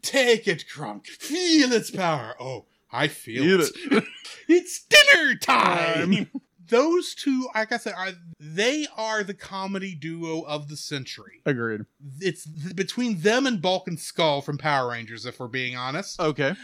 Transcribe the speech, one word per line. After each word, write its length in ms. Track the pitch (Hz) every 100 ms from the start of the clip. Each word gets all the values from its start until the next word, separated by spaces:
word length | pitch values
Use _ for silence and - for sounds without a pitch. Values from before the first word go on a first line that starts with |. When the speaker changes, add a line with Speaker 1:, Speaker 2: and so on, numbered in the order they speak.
Speaker 1:
Take 460 | - 269 240 220 208
it, 160 | 156 -
Kronk. 340 | - 110 104 -
Feel 680 | - - 339 359 320 254
its 180 | 226 -
power." 440 | - 175 147 113 -
Oh, 260 | 127 120 - _ _
I 160 | 120 147
feel 340 | - - 120
Speaker 2:
Feel 180 | 160 185
Speaker 1:
it. 80 | 147 - 320
Speaker 2:
it. 140 | 214 - - -
Speaker 1:
<laughs> 220 | - -
It's 360 | 349 349 -
dinner 500 | - 605 571 349 285
time. 800 | 214 - 240 208 175 165 160 175
Speaker 2:
Time. 160 | 196 - - - _ 170
Speaker 1:
Those 460 | 233 311 349 339
two, 340 | - 285 254 254
like 180 | 220 214
I 40 | 233
said, 160 | 220 180
are, 160 | 190 180 170 -
they 460 | 151 165 233 302 294 -
are 260 | 220 214
the 100 | 202
comedy 600 | 196 - 190 190 196 190
duo 480 | 160 160 165 165 160
of 260 | 151 151 147
the 80 | 151
century. 680 | - 143 127 - 104 -
Speaker 2:
Agreed. 380 | 156 123 113 107 110 _ 143 135
Speaker 1:
It's 240 | 185 175
th-, 300 | 156 156 170
between 460 | 180 185 247 247 180
them 260 | 202 247 277
and 140 | 214
Bulk 260 | 185 185 185
and 100 | 170
Skull 400 | - - 160 143
from 160 | 143 143
Power 340 | 156 139 123
Rangers, 360 | 117 110 113 120
if 120 | -
we're 60 | 123
being 280 | 127 127 123
honest. 420 | 127 160 - -
Speaker 2:
Okay. 340 | 156 147 139 196